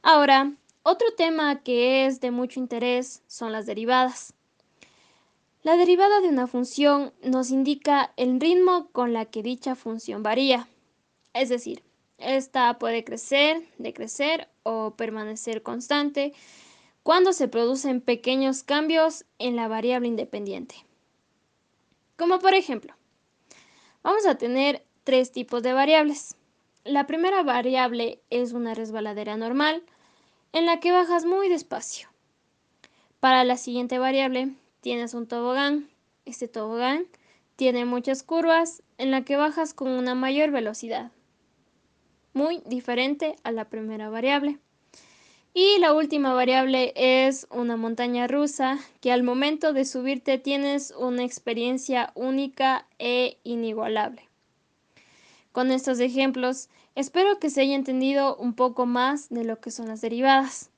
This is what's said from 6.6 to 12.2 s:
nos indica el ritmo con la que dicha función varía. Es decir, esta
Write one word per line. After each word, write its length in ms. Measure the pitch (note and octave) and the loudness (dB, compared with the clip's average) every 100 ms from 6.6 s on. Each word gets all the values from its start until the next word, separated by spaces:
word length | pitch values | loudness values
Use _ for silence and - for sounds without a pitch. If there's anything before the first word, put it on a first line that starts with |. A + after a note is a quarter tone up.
| B3 - C#4+ C#4+ C4+ _ | -4 2 4 4 0 _
nos 280 | B3+ C4 B3 | -2 0 0
indica 640 | C4+ C4+ C#4+ - C#4+ B3+ - | 0 0 0 2 2 2 -2
el 240 | B3+ B3+ | 0 2
ritmo 480 | D#4 F4+ F#4 F4+ - | 4 4 6 4 -2
con 180 | - A#3+ | -2 -2
la 140 | A3+ A3 | -2 -4
que 180 | A3+ | -6
dicha 320 | G#3+ B3 C#4 B3+ | -6 -6 -6 -6
función 480 | A3+ A3+ - G#3 | -6 -8 -8 -6
varía. 460 | G#3+ A#3 C4+ B3 A#3+ _ _ _ _ _ _ | -2 0 2 2 -2 _ _ _ _ _ _
Es 160 | A#3 C4 | -4 -2
decir, 340 | A#3+ - - _ _ _ | -2 -4 -12 _ _ _
esta 600 | _ | _